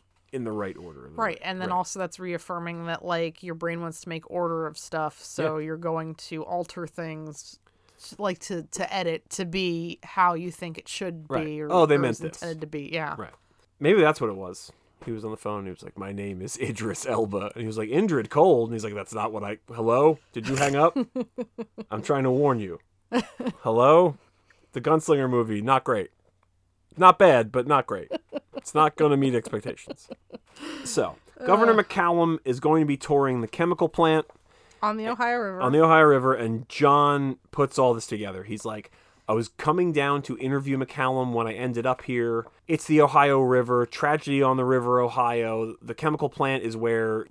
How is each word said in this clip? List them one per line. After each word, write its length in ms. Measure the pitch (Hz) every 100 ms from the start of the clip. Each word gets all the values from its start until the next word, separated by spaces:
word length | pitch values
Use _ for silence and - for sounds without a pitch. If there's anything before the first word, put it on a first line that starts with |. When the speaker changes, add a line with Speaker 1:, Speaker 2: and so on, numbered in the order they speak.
| _ _ _
Speaker 1:
in 120 | 135
the 80 | 117
right 240 | 107 98 -
order. 260 | 87 73
The 60 | 64
Speaker 2:
Right, 80 | 160
Speaker 1:
right, 220 | 220 -
Speaker 2:
and 200 | 180 185
then 80 | 185
Speaker 1:
right. 40 | 185
Speaker 2:
also 220 | 180 196
that's 200 | 175 -
reaffirming 680 | 185 170 - 175 170 170 170
that, 200 | 165 180
like, 360 | 170 165 160
your 120 | 180
brain 260 | 165 170 170
wants 220 | 170 160
to 80 | -
make 200 | 165 -
order 360 | 180 170 165 160
of 100 | 156
stuff, 460 | - 160 151 -
so 340 | - - 156 156
Speaker 1:
Yeah. 80 |
Speaker 2:
you're 120 | 156 160
going 360 | 170 160 160 160
to 280 | - 160
alter 420 | - 175 170 - 160
things, 720 | - 165 156 156 143 - - _ _ _ _ - -
like, 200 | 202 180
to, 240 | - 180
to 300 | 156 - 185
edit 360 | 196 175 160 -
to 160 | - 180
be 520 | 185 180 170 170 170
how 320 | - - 180
you 160 | 170 175
think 260 | - 175 160
it 120 | -
should 360 | - 190 165 151
Speaker 1:
Right. 160 | - 156
Speaker 2:
be 160 | 151
or, 60 | 151
Speaker 1:
Oh, 140 | 180 156
they 80 |
Speaker 2:
or 60 | 143
Speaker 1:
meant 100 | 135
Speaker 2:
is 80 | 110
Speaker 1:
this. 140 | 160 -
Speaker 2:
intended 180 | 170 160
to 60 | 151
be. 240 | 156 143
Yeah. 220 | 165 151 -
Speaker 1:
Right. 160 | - - _ _ _ -
Maybe 220 | 143 208
that's 180 | 151 151
what 80 | 117
it 80 | 95
was. 360 | 92 92 - _ _ _ -
He 60 |
was 100 | 113
on 80 | 110
the 60 | 107
phone, 220 | 107 104
and 80 | 98
he 40 |
was 120 | 90
like, 160 | 95 -
"My 140 | 95
name 280 | 101 101 92
is 160 | 101 -
Idris 480 | 127 107 107 92
Elba." 460 | 131 113 107 98 101
And 60 | 117
he 60 | 113
was 100 | 110
like, 140 | 110
"Indrid 400 | 143 214 147 107
Cold?" 400 | 147 180 135 113
And 40 |
he's 100 | 113
like, 100 | 107
"That's 180 | 104 95
not 200 | 110 110
what 120 | 107
I, 140 | 101 107 -
hello? 500 | 117 113 120 151 151 _
Did 160 | 120 110
you 80 | 135
hang 200 | 143 139
up? 200 | 165 269 240 262 240 -
Speaker 2:
<laughs> 480 | 226 - 220 - 220
Speaker 1:
I'm 100 | 104
trying 220 | - 143
to 80 | 131
warn 280 | 127 143 120
you. 200 | 98 82 _ _ _
Speaker 2:
<laughs> 60 | 240 - - 254 -
Speaker 1:
Hello?" 540 | 123 113 131 160 180 139 _ _ _ _ _
The 80 | 135
Gunslinger 480 | 147 160 160 147 131
movie, 300 | 123 113 104
not 240 | 113 131
great. 260 | - 110 90 _ _ _ _ _ _ _ _ -
Not 220 | 185 180
bad, 340 | 185 131 110
but 140 | 127 123
not 200 | 143 -
great. 240 | 98 - - _ 294 - -
It's 180 | -
not 220 | 151 151 -
gonna 200 | 156 139
meet 180 | 135
expectations. 720 | 123 - 110 - - - - - - _ - _ - 294 294
So, 320 | 254 226 95 - _ - -
Governor 260 | 202 233 220
Speaker 2:
Ugh. 60 | 190
Speaker 1:
McCallum 520 | 202 175 175 165 160
is 160 | 131 123
going 220 | 147 160
to 40 | 151
be 100 | 139
touring 440 | - 143 139 127
the 80 | 113
chemical 400 | - 170 175 165
plant 380 | - 165 160 - _ _ _ _ _
Speaker 2:
On 140 | 208 220
the 120 | 220
Ohio 300 | 240 240 240
River. 220 | 208 185
Speaker 1:
on 120 | 127
the 80 | 147
Ohio 220 | 165 160
River, 300 | 151 139 131
and 340 | 127 117 113 -
John 680 | - 143 143 143 143 139 123 _
puts 280 | - 139 -
all 160 | 127
this 120 | 117 -
together. 380 | 107 101 95
He's 200 | 101 107
like, 260 | 113 107 - _ _ _ -
"I 40 |
was 160 | 110 113
coming 440 | - 151 170 180
down 300 | 143 139 143
to 160 | 135 123
interview 380 | 131 139 135 135
McCallum 540 | 127 - 131 131 127
when 140 | 117 113
I 60 |
ended 340 | 107 127 117 127
up 160 | 127
here. 440 | - 123 117 113 113 _ -
It's 180 | 156 -
the 140 | 151
Ohio 400 | 147 143 143 139
River, 460 | 127 127 120 123 120
tragedy 560 | - 147 151 143 139
on 140 | 131 131
the 80 |
River 360 | 127 131 120 123
Ohio. 720 | 123 120 120 120 113 113 113 -
The 120 | 117
chemical 340 | 113 156 151 143
plant 340 | - 139 135
is 120 | 117 113
where, 500 | 117 113 110 110 -